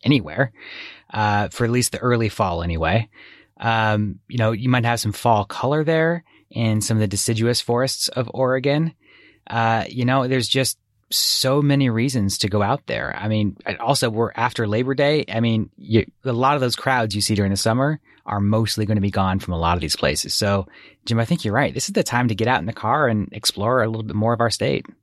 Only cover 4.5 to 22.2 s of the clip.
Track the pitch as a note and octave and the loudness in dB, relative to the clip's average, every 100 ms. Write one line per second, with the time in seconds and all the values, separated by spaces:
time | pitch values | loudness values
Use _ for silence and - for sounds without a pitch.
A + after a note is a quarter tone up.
4.5 | A2+ B2+ B2 A#2 A#2 A2 - B2 G#2+ G2+ | 0 2 2 2 0 -2 0 2 2 0
5.5 | - C3 D3+ D#3 D#3+ D#3+ E3+ - _ _ | -4 -2 0 2 2 2 -2 -6 _ _
6.5 | A2+ A2+ A2 - A2 G#2+ G2+ - A2+ A#2 | -2 0 0 0 0 0 0 -2 0 0
7.5 | A#2+ - A#2+ C3 - C#3 - A#2+ - B2+ | 0 0 0 0 -2 -4 -4 -4 -2 0
8.5 | C3 C3+ D3 E3 - _ - - _ - | 2 2 0 0 -6 _ -20 -20 _ -6
9.5 | A#2 A2+ A2+ - A2+ B2 C3+ B2+ C3 A#2 | -2 2 0 -2 -2 0 2 2 0 0
10.5 | C3 B2+ - _ _ _ - - - C3 | 0 0 -4 _ _ _ -2 0 0 2
11.5 | C#3+ C#3+ C#3 C3+ A2 C3+ B2+ G2 - G#2 | 2 4 4 2 2 0 0 0 0 0
12.5 | G#2 G2+ C#3 - - C2+ - G#2+ A2 G#2 | 0 0 -2 -4 -6 -4 -4 -2 0 0
13.5 | - - F#2+ A#2 C#3+ B2 A2 A#2 - B2 | -2 -8 -4 0 0 0 0 -2 -2 -4
14.5 | - G#2+ G#2+ B2+ C3+ C#3+ D3+ - A2+ A#2 | -2 -2 0 0 0 2 0 -2 0 2
15.5 | A2+ - - C#2 A2 - _ C3 A#2+ C3 | 0 -2 -8 0 2 2 _ -4 0 2
16.5 | D3 B2 - C3+ B2+ A2 G2+ G2+ G#2 G2 | 2 0 -2 0 0 0 -2 0 2 2
17.5 | G2 A2+ A#2+ C#3 D#3 _ _ - G#2 G2+ | 0 0 2 0 -2 _ _ -6 0 2
18.5 | A2 A2 - G#2 G#2+ G2 G2 F#2+ F#2+ - | 2 0 0 0 0 0 0 0 0 -2
19.5 | E2+ E2 F2+ D#2 - C#2 C#2+ - - G#2 | -2 0 0 -2 -2 0 -2 -4 -2 0
20.5 | G2+ F#2+ - - _ - A2+ A2+ E3+ G#2+ | 0 -4 -12 -20 _ -2 0 0 0 0
21.5 | G#2+ C3 - - G3+ - A#2+ | 0 0 -2 -4 -2 -2 0